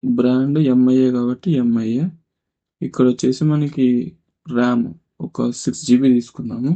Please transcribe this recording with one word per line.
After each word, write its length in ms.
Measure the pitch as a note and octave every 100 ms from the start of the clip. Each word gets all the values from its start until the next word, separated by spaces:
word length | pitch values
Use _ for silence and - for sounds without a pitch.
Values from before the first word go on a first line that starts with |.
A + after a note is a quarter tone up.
బ్రాండ్ 560 | C3 A#2+ B2 B2+ C3+ D3 D3
ఎంఐఏ 340 | B2+ B2+ B2+ C3 B2
కాబట్టి 340 | A#2+ B2 - D3
ఎంఐఏ. 420 | A#2+ A#2 A2 A#2 F3 - _ _ _ _ _ _
ఇక్కడ 240 | C3 - B2+
వచ్చేసి 320 | B2 B2 C3 D3+
మనకి 340 | D3+ D3 C#3+ B2+ B2 - - _ _ - A#2+
ర్యామ్ 280 | B2 A#2+ A#2+ - _ _ -
ఒక 220 | - A#2+ A#2+
సిక్స్ 180 | - A#2+ -
జీబీ 220 | B2 C3+ B2
తీసుకుందాము. 540 | A#2 - A#2+ A2 C3